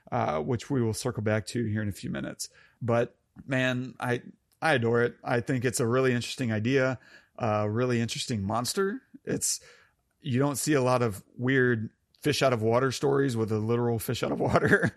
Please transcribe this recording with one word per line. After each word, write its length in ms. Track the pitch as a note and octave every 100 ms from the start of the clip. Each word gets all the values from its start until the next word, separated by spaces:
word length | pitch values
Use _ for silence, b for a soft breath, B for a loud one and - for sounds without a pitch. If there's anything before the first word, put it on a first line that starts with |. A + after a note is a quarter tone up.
| B
uh, 280 | A#2 A2+ D#3
which 280 | D3+ A#2+ -
we 140 | C3+
will 100 | A2+
circle 300 | G#2 B2+ A2+
back 240 | G#2+ A2 -
to 160 | A#2+
here 160 | A2 G#2+
in 80 | G#2
a 40 |
few 180 | - A#2
minutes. 400 | C3 C3+ - - b b b
But 340 | A#2 A#2 B2 _ _ - -
man, 480 | C3 B2+ B2 B2+ -
I, 220 | B2 B2 - - _ -
I 140 | D#3+
adore 260 | C3 A2+ A#2+
it. 120 | A#2+ -
I 160 | - B2
think 240 | C3 C3
it's 160 | A#2+ B2+
a 60 | A2+
really 260 | B2+ C3
interesting 400 | A#2+ - - A#2+
idea, 460 | A2 A#2 C3+ C3 B2 B B B -
a 320 | A2+ G#2+ G#2
really 300 | A2 B2+ A#2
interesting 400 | A#2 C#3+ - A2
monster. 580 | G2 A2+ B2 G3 G3 C4 _ -
It's, 360 | - - - - B B B B _ _
you 180 | D3+ B2
don't 180 | C#3+ C3
see 160 | D3+
a 80 | C#3+
lot 180 | B2+ B2
of 220 | A#2+ F#2+ - -
weird 500 | B2+ C3+ B2 A2+ A2 _ _ _
fish 220 | D3 -
out 100 | C3+
of 80 | A#2
water 320 | A2+ A#2+ C3+
stories 420 | - C#3 C#3 C#3
with 160 | A2+ G#2+
a 60 | G#2+
literal 400 | A2 A#2+ A#2+ A2+
fish 240 | - A#2
out 80 | -
of 80 | -
water, 520 | C#3 E3+ D3 G3+ E3+